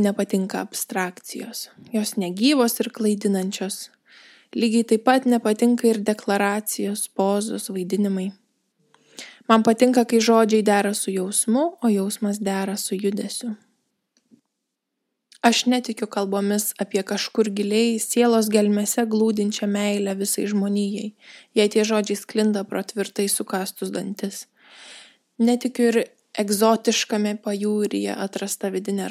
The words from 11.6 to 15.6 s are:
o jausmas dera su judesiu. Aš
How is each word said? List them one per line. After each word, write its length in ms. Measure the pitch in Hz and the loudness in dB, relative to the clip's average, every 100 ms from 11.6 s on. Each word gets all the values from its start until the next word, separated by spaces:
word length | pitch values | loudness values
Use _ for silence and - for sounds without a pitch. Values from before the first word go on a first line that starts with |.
| 330 339 | 0 0
o 80 | 240 | 0
jausmas 540 | 202 196 - 208 208 | 2 0 -2 -4 -2
dera 320 | 196 196 196 202 | -2 -2 -4 -6
su 240 | - 190 | -6 -4
judesiu. 540 | 202 208 208 - 240 208 _ _ _ _ _ _ _ _ _ _ _ _ _ _ _ _ _ _ | -2 -2 -6 -8 -8 -10 _ _ _ _ _ _ _ _ _ _ _ _ _ _ _ _ _ _
Aš 280 | 240 226 | 2 4